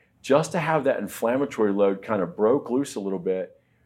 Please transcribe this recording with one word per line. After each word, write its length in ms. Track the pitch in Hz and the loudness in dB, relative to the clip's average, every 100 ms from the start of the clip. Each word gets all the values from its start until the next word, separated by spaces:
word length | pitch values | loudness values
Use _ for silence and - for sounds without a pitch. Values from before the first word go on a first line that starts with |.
| _ _ | _ _
just 300 | - 139 160 | 2 2 4
to 60 | 180 | -2
have 260 | 156 160 | 0 0
that 140 | 131 117 | 0 -2
inflammatory 720 | 101 - 113 131 139 - 104 | -4 -4 -2 0 -2 0 0
load 300 | 98 98 95 | 2 2 0
kind 180 | - 104 | -2 -2
of 140 | 85 | -2
broke 340 | - 107 139 - | 0 2 2 0
loose 280 | 127 139 113 | -2 -2 -6
a 40 | |
little 180 | 98 95 | -4 -4
bit, 420 | 92 92 90 - _ _ | -2 -4 -4 -12 _ _